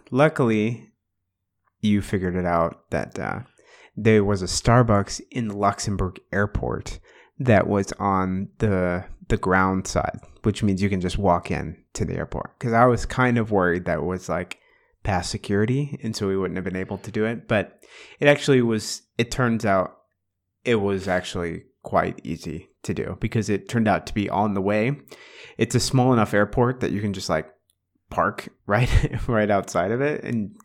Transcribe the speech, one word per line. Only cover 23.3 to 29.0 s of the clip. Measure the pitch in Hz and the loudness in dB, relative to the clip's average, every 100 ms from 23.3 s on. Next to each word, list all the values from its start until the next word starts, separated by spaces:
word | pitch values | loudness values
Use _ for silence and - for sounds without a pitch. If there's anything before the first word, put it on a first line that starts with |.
| 117 104 | -2 -2
it | 101 - | -2 -2
turned | 117 107 | 0 2
out | 90 - | 0 -2
to | |
be | - 101 | -4 -2
on | 92 107 | 0 0
the | 98 | 0
way. | 98 107 113 143 - - - - - - | 0 0 0 -4 -10 -20 -20 -20 -18 -4
It's | 117 123 | 0 0
a | |
small | - 131 127 | 2 2 4
enough | 123 104 | 4 4
airport | 104 104 - 120 127 | 2 2 2 0 0
that | 101 | -4
you | 95 | -2
can | 104 | -4
just, | 95 - | -6 -2
like, | 80 78 _ _ _ _ _ _ | -2 -2 _ _ _ _ _ _
park | - 87 - - - | -2 0 -2 -12 -16
<laughs> | - | -2
right, | 104 123 - | 0 4 2